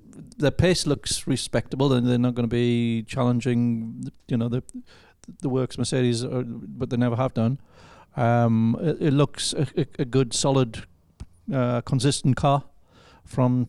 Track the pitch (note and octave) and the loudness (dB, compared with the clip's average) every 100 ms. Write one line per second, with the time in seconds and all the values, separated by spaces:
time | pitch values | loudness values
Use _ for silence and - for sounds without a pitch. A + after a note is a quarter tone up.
0 | - - - - C#3 - F3+ E3+ D3 C#3 | -20 -20 -18 -2 0 4 4 2 0 -2
1 | - - - C3 - A#2+ - C3 C#3 B2 | -2 -6 -2 -4 -2 -4 -2 0 2 4
2 | B2 A#2+ B2 A#2+ A#2 A#2+ A#2+ A#2+ A#2 A2+ | 2 2 2 0 0 0 2 2 0 -2
3 | A2 C3 B2 A#2+ B2 A#2+ A#2+ A2+ A2+ B2 | -4 -2 0 2 0 2 2 0 -4 -8
4 | C3 - - A#2 A#2+ B2 - B3 - - | -12 -12 -4 -2 -2 -4 -6 -14 -18 -20
5 | - _ - - C#3+ C3 B2+ - A#2+ C3 | -20 _ -20 -8 -4 -2 -2 -4 -2 0
6 | B2 A#2 B2+ B2+ A#2+ A#2+ C#3+ C3+ B2+ A#2+ | 2 0 -2 -6 -6 -10 -12 -8 -4 0
7 | B2 A#2 C3 - A2+ C#3 - - - - | 0 0 -2 0 0 0 -8 -20 -20 -20
8 | - - A#2 A#2+ A#2 A2+ A2+ B2 D#3+ - | -12 0 2 4 4 4 2 0 -2 0
9 | E3 C#3 C#3+ - - - C#3 - - - | 2 2 2 -2 -4 -2 -2 -2 -4 -4
10 | B2+ C3 B2 - C#3+ C3+ A#2+ - - _ | -2 0 0 0 2 2 2 -2 -16 _
11 | _ - - _ - C#3 B2 A#2+ - C3+ | _ -20 -20 _ -6 -2 0 -2 -2 0
12 | C#3 - C#3 B2 D3 C#3 - - - - | 0 0 0 2 2 2 -2 -16 -20 -20
13 | - - - - B2+ B2 | -20 -20 -8 0 2 2